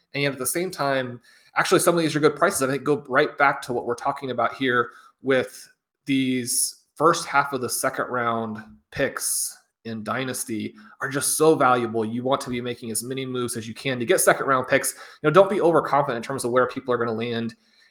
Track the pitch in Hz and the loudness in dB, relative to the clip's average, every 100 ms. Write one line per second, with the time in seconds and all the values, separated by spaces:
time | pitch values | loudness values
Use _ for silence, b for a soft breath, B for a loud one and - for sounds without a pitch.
0 | b 139 143 127 123 170 180 175 139 135 | b -4 -2 -2 -4 -4 -4 -4 -2 -2
1 | 127 123 b b b - - 180 - 170 | -4 -10 b b b -2 4 4 4 4
2 | 156 147 147 147 175 - 131 139 139 147 | 2 4 2 4 0 2 0 0 0 -2
3 | 139 127 147 - 139 143 - 120 113 120 | 0 2 2 2 2 2 -4 -4 -4 -4
4 | 139 139 131 120 117 - 135 123 117 B | -4 -4 -4 -2 -2 0 0 2 0 B
5 | B B 127 131 123 - - _ _ _ | B B 0 2 0 -8 -20 _ _ _
6 | - 135 131 127 123 - - - _ - | -2 0 2 0 -2 -4 -4 -8 _ 2
7 | 156 165 - 143 139 135 117 - 131 - | 2 2 0 0 0 -2 -4 -2 -4 -4
8 | 113 123 120 117 110 107 - - _ - | -4 -2 -2 -2 -4 -8 -14 -20 _ -4
9 | 135 - - - - - _ _ 117 113 | -4 -4 -6 -4 -6 -12 _ _ -12 -10
10 | 107 117 131 113 - 107 107 - B B | -6 -6 -4 -6 -6 -6 -8 -12 B B
11 | 139 139 - - 160 147 131 123 113 113 | -6 -4 -2 2 4 6 4 4 0 -2
12 | 110 120 123 135 135 123 123 120 117 107 | -2 -2 -2 -2 -2 -6 -6 -8 -8 -6
13 | 120 131 131 127 123 120 110 127 135 127 | -6 -8 -6 -4 -4 -6 -10 -8 -4 -2
14 | 117 175 - - 123 131 - 135 - - | 2 2 4 2 2 0 2 2 0 -8
15 | B B 151 165 196 208 165 160 - 143 | B B 4 6 6 4 4 4 4 2
16 | 139 117 113 135 123 123 123 - 131 120 | 2 -2 -6 -4 0 2 2 0 -2 -2
17 | 117 110 120 117 117 - b b b | 0 -2 -4 -4 -6 -8 b b b